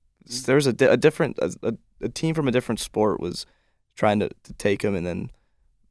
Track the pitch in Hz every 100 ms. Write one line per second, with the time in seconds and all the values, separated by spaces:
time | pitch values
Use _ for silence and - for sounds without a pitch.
0 | _ _ - 120 131 135 139 113 131 123
1 | 147 - 160 - - - - 226 _ _
2 | 117 - 160 160 139 120 - 107 - -
3 | 107 90 87 - - _ _ _ _ -
4 | 110 104 98 - - - - 101 107 95
5 | 87 95 - - _ _ _ _ _